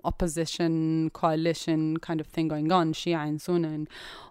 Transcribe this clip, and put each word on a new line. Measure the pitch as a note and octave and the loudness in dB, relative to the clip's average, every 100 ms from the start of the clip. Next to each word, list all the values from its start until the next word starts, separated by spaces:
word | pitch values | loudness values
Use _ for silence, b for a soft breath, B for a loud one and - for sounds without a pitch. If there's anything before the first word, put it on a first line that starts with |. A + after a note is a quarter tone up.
opposition | C#3+ - F3+ D3+ D#3+ - E3+ D#3+ D#3+ D#3+ D#3+ | -4 0 0 0 -2 0 2 2 2 2 0
coalition | - E3+ D#3 E3 D#3 - D#3 D#3 D#3+ | 0 2 2 2 0 0 2 2 0
kind | - D#3+ | -2 -4
of | - | -4
thing | - D#3+ | -2 0
going | D3+ D#3 | 0 2
on, | F#3 D#3+ | 4 2
Shia | D#3 F3 E3 D3+ | 0 -2 -2 -2
and | D3+ | -4
Sunni | - F3 D#3+ | 0 0 0
and | D3+ D3+ B B B B | -4 -8 B B B B